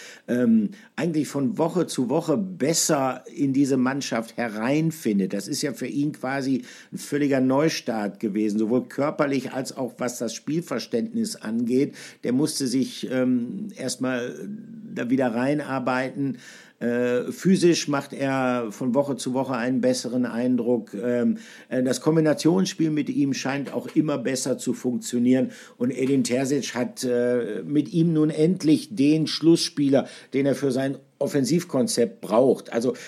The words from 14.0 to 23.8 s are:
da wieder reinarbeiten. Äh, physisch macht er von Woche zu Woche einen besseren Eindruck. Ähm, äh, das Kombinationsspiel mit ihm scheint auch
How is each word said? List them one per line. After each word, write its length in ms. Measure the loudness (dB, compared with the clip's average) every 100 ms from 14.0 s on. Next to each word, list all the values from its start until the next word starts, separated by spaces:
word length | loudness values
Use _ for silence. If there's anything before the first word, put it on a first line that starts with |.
| -4 -4 -6 -8 -12 -12 -14 -16 -12 -8
da 160 | -2
wieder 160 | 0 0
reinarbeiten. 1120 | 0 0 0 -2 -4 -2 -2 -2 -4 -4 -6 -12 -20 -20 -6
Äh, 520 | -2 0 2 0 -2
physisch 560 | 0 2 6 6 4 2
macht 240 | -2 -4
er 600 | -4 -2 0 0 0 -4
von 240 | -4 0 0
Woche 200 | 0 -2
zu 200 | -4 -2
Woche 180 | -2
einen 280 | -2 0 2
besseren 440 | 2 2 0 -2 -2
Eindruck. 720 | 0 0 2 2 0 -2 -6
Ähm, 420 | -2 2 2 0 -6 -20 -6
äh, 140 | 0
das 180 | 0 0
Kombinationsspiel 880 | 2 4 4 4 2 4 2 0 0
mit 180 | 0 -2
ihm 280 | 0 0 0
scheint 360 | -4 -4 -6
auch 160 | -6